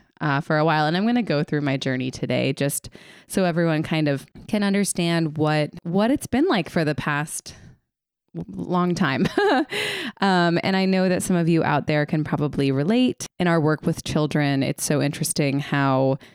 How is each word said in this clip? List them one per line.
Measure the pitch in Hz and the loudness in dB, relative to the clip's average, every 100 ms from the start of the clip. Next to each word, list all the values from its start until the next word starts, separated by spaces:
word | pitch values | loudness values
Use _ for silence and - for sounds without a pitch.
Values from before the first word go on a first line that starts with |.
| _ - | _ -6
uh, | 156 139 | -2 -2
for | - 156 | 0 2
a | |
while, | 160 156 151 | 2 2 2
and | 175 | 0
I'm | 214 | 0
gonna | 240 | 0
go | 196 147 | 0 0
through | 147 151 | 0 -2
my | 143 135 | 0 -2
journey | 135 127 131 | -2 -4 -4
today | - 123 123 131 | -6 -4 -2 -2
just | 139 143 - - - - - - | -2 -2 -4 -8 -18 -20 -20 -6
so | - | -2
everyone | 180 165 170 156 | 0 2 0 0
kind | 156 160 147 | 0 0 0
of | 139 - - - | -2 -6 -20 -6
can | 214 | -2
understand | 202 196 196 - 170 170 160 156 | 0 0 0 0 0 0 -2 0
what, | 151 151 147 - | 0 0 -2 -6
what | 170 180 220 | -4 0 2
it's | 294 - | 0 -2
been | 240 359 | 0 2
like | 233 160 | 0 0
for | 185 151 | 0 0
the | 147 | -2
past | - 147 151 - - - - - _ _ _ _ _ | -2 -4 -4 -8 -14 -18 -20 -20 _ _ _ _ _
w-, | 165 170 190 | -14 -12 -10
long | - 175 180 170 | -4 0 0 0
time. | 160 131 - | 0 0 -2
<laughs> | - 403 277 311 415 427 392 285 - | 2 2 2 0 -4 -6 -6 -10 -2
Um, | 196 180 175 170 | 2 4 4 2
and | - 190 | 2 2
I | 190 | 2
know | 190 185 | 2 2
that | 180 | 2
some | - 175 | 2 2
of | 170 | 4
you | 165 | 2
out | - 151 - | 2 0 0
there | 151 147 | 0 0
can | 160 | -2
probably | 147 147 147 139 139 | -2 -2 -2 0 0
relate. | 135 151 240 254 - - - | 2 2 2 2 0 -8 -2
In | 175 | 2
our | 165 | 2
work | 151 151 - | 2 0 -2
with | 160 | -4
children, | - 156 151 151 143 139 | -2 0 0 0 0 0
it's | 135 139 | -2 -2
so | - 147 | 0 0
interesting | 143 139 151 - 143 139 | 0 -2 -4 0 0 0
how | 143 143 139 131 135 135 - | -2 0 2 2 2 0 -6